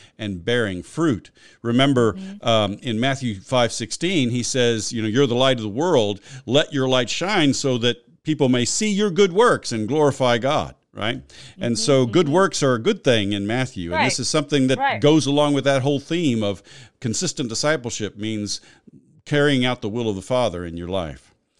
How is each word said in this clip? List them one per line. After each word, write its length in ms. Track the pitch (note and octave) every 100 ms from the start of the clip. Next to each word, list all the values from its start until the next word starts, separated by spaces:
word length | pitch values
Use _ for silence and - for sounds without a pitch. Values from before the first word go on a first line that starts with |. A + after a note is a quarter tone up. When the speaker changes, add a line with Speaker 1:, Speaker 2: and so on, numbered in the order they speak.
| - -
Speaker 1:
and 280 | G#2+ F#2
bearing 380 | F2 A#2+ G#2+ F2+
fruit. 480 | - - D#3+ G2+ - _ - _
Remember, 520 | A#2 A#2+ C#3+ B2 A2+
Speaker 2:
Mm-hmm. 360 | F#2+ F#2+ G2+ B2
Speaker 1:
um, 300 | A2 G2+ G#2
in 180 | C3+ A2
Matthew 400 | C3+ C3+ B2 G2
five 320 | - B2+ A#2
sixteen, 580 | - A2 - E3+ F3+ A#2+
he 140 | B2
says, 480 | A#2 C3 A#2+ A2+ G2
you 100 | A#2+
know, 60 | A2
"You're 180 | A#2 C#3
the 80 |
light 220 | A#2+ C3+ B2
of 80 |
the 40 | G#2+
world. 520 | G#2+ F3+ C#3+ G#2 G2+ - C3 -
Let 260 | C3+ -
your 160 | C#3+ C3
light 220 | B2+ B2
shine 420 | - F3+ G#3 D3
so 260 | B2 C3+ B2
that 440 | A#2+ A#2 _ _
people 260 | - D3+ C3+
may 160 | B2+
see 260 | A#2+ - G#3+
your 200 | G3 G#3
good 220 | E3+ G3+
works 400 | F#3 A#3+ C#3 -
and 160 | A2+ G#2+
glorify 500 | D3+ C#3+ C3+ B2+ A#2+
God." 380 | C3 D3 C#2+ - _
Right? 260 | G#2 G#2 C3 - - - -
And 140 | A#2+
Speaker 2:
Mm-hmm, 100 | A2+
Speaker 1:
so 220 | - C3+ B2
good 200 | D#3+ D3+
Speaker 2:
mm-hmm. 80 |
Speaker 1:
works 280 | E3+ F#3+ -
are 120 | C#3
a 40 | A#2+
good 200 | D3+ A3+
thing 280 | C3+ A2+ G2+
in 140 | G2+ G2+
Matthew. 460 | B2 C3 F#2+ E2+
And 140 | D4+ B3
this 80 |
Speaker 2:
Right. 60 | -
Speaker 1:
is 80 | A#2
something 400 | D#3 C#3+ C#3+ C3
that 100 | C3+
Speaker 2:
Right. 220 | C4+ D3+
Speaker 1:
goes 260 | D3 D#3+ C3
along 280 | C#3+ D3
with 100 | C#3
that 180 | C3 C3+
whole 180 | C3+ C#3
theme 420 | - E3+ D#3 A2+
of 180 | G2+ F#2+ - - - -
consistent 480 | A#2 G#2+ F3 - B2
discipleship 680 | A2+ D3+ D#3 A#2+ - G2+ G2+
means 440 | G#2+ G#2+ G2+ - - _ _ - _ _
carrying 400 | - D3 D3 C3
out 180 | B2+ B2
the 60 | G#2+
will 200 | A#2 A2+
of 80 | F#2+
the 60 |
Father 420 | - B2+ A2+ F2
in 120 | F2 E2+
your 120 | F2
life. 460 | F#2+ D#2+ C2+ _ _ _ _